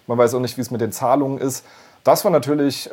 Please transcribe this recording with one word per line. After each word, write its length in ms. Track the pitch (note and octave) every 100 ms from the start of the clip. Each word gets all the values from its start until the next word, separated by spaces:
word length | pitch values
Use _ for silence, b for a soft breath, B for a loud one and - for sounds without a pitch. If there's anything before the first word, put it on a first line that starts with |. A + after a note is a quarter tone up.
| -
Man 120 | A#2+
weiß 160 | A#2+
auch 80 | B2+
nicht, 160 | B2+ -
wie 40 |
es 80 | A#2+
mit 120 | A#2+
den 100 | A2+
Zahlungen 460 | - B2+ C#3 C3+ C3+
ist. 280 | C3+ C3 b b b b
Das 200 | - D#3
war 60 | G#3
natürlich, 580 | D#3+ B2+ D3+ C#3+ C3 -